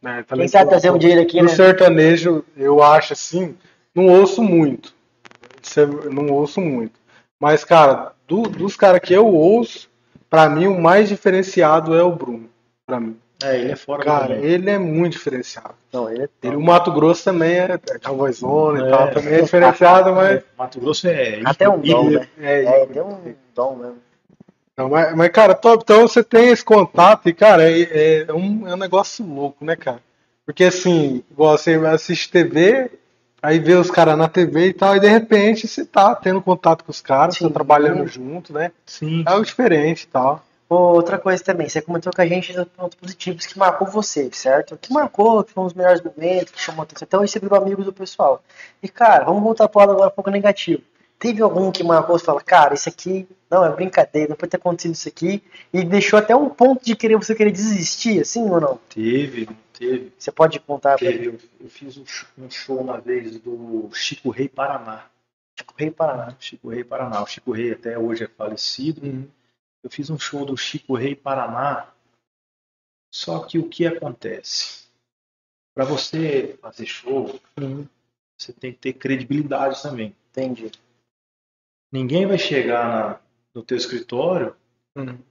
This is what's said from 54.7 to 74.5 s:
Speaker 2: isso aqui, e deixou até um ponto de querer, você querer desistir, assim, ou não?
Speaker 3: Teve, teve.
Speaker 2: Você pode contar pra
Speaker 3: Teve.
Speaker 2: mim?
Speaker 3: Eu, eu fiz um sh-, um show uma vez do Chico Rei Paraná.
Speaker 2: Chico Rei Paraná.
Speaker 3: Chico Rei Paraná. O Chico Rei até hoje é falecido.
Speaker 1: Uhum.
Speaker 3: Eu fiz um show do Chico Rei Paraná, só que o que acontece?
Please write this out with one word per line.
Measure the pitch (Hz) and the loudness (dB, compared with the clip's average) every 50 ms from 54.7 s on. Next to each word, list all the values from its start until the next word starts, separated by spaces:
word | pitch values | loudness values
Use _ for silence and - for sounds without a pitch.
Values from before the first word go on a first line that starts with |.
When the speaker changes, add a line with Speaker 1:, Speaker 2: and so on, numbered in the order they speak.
| 170 170 - 170 165 | -6 -4 -6 -8 -8
Speaker 2:
isso | - - 151 | -8 -10 -14
aqui, | - - 165 175 202 202 _ _ _ - - _ - | -12 -6 -6 -6 -6 -6 _ _ _ -20 -20 _ -6
e | 180 185 | -4 -4
deixou | 165 196 202 196 - - 214 | 0 0 0 0 4 2 2
até | 208 - 226 | 4 4 2
um | 269 294 | 2 2
ponto | 262 - - 240 262 262 254 - | -2 0 2 2 2 2 0 -2
de | 233 226 | -6 -6
querer, | - - 220 220 | -4 0 0 0
você | 214 214 - 220 | 0 0 -4 -2
querer | 220 214 208 | 0 0 0
desistir, | 190 180 208 220 208 190 165 - - - - 233 214 175 | 0 -2 -6 -4 -4 -4 -4 -8 -10 -6 -4 -2 -2 -2
assim, | 147 - - 233 233 | -2 -4 -6 -6 -4
ou | 214 180 170 | -2 -2 0
não? | 156 139 127 - _ _ | -2 -2 -6 -8 _ _
Speaker 3:
Teve, | - 110 110 113 120 135 147 135 120 117 110 110 110 _ _ _ _ | -12 -6 -4 -2 -2 -2 -4 -6 -10 -12 -14 -14 -16 _ _ _ _
teve. | - 120 123 127 123 127 - _ _ | -10 -8 -6 -6 -6 -8 -14 _ _
Speaker 2:
Você | - - | -14 -14
pode | - - 160 160 160 147 | -2 0 0 0 0 -6
contar | _ _ 147 135 _ 143 139 135 | _ _ -12 -4 _ -2 -2 0
pra | 127 | -2
Speaker 3:
Teve. | 127 120 113 | -4 -6 -6
Speaker 2:
mim? | 120 120 113 | -8 -10 -12
Speaker 3:
Eu, | 117 _ _ _ _ 117 | -14 _ _ _ _ -20
eu | 120 | -20
fiz | _ - 143 135 131 | _ -20 -20 -20 -20
um | 139 131 | -20 -20
sh-, | - - - - _ _ | -20 -20 -20 -20 _ _
um | - 131 127 | -20 -20 -20
show | - - - - 135 131 | -18 -18 -12 -10 -10 -10
uma | 131 127 123 113 | -8 -10 -12 -14
vez | - 123 123 123 117 113 110 113 | -8 -8 -8 -8 -8 -12 -18 -16
do | _ 120 120 117 117 117 113 113 110 104 | _ -16 -14 -14 -14 -10 -10 -10 -10 -10
Chico | - - - - 156 - _ 131 | -12 -10 -10 -10 -10 -8 _ -10
Rei | 110 123 135 | -8 -8 -10
Paraná. | 139 _ - 139 139 143 131 117 113 110 110 - _ _ _ _ _ _ _ _ _ _ | -10 _ -8 -8 -8 -8 -12 -12 -16 -20 -20 -20 _ _ _ _ _ _ _ _ _ _
Speaker 2:
Chico | - - _ _ | -20 -20 _ _
Rei | - 147 156 | -10 -10 -10
Paraná. | 156 _ 165 156 135 123 117 120 127 _ | -6 _ -6 -6 -6 -8 -12 -16 -18 _
Speaker 3:
Chico | - - - _ _ 120 | -20 -20 -20 _ _ -14
Rei | 113 123 120 | -14 -14 -14
Paraná. | _ 127 - 131 123 113 101 104 | _ -12 -12 -12 -10 -10 -10 -10
O | |
Chico | - - - _ 127 | -12 -16 -16 _ -10
Rei | 113 110 120 120 113 | -8 -8 -8 -8 -10
até | - _ 117 117 | -10 _ -12 -10
hoje | 117 113 117 117 113 113 | -8 -8 -8 -8 -8 -10
é | |
falecido. | - _ _ 107 107 110 110 - - - - 135 156 160 147 143 | -14 _ _ -12 -12 -12 -12 -12 -12 -12 -10 -10 -10 -10 -10 -12
Speaker 1:
Uhum. | 139 131 131 135 139 _ _ _ _ _ _ _ _ _ _ | -14 -14 -14 -16 -18 _ _ _ _ _ _ _ _ _ _
Speaker 3:
Eu | _ 127 | _ -20
fiz | - - 143 139 | -16 -16 -12 -12
um | 156 139 | -12 -12
show | - - - 143 139 | -12 -12 -12 -12 -10
do | 139 135 | -10 -10
Chico | 127 - - - 151 _ _ 131 | -12 -12 -12 -14 -14 _ _ -8
Rei | 120 117 139 143 | -6 -6 -8 -10
Paraná, | _ _ 139 135 135 123 113 113 120 135 143 131 - - _ _ _ _ _ _ _ _ _ _ _ _ _ _ _ _ _ _ _ _ _ _ _ _ _ - | _ _ -10 -8 -8 -8 -10 -10 -8 -8 -8 -8 -10 -14 _ _ _ _ _ _ _ _ _ _ _ _ _ _ _ _ _ _ _ _ _ _ _ _ _ -18
só | - - - 165 165 | -16 -12 -10 -12 -12
que | - - - | -12 -8 -8
o | 165 160 - | -8 -8 -8
que | - - 170 | -8 -6 -6
acontece? | 165 165 - - 143 123 _ - 107 98 98 _ - | -6 -6 -8 -12 -16 -16 _ -16 -16 -16 -16 _ -14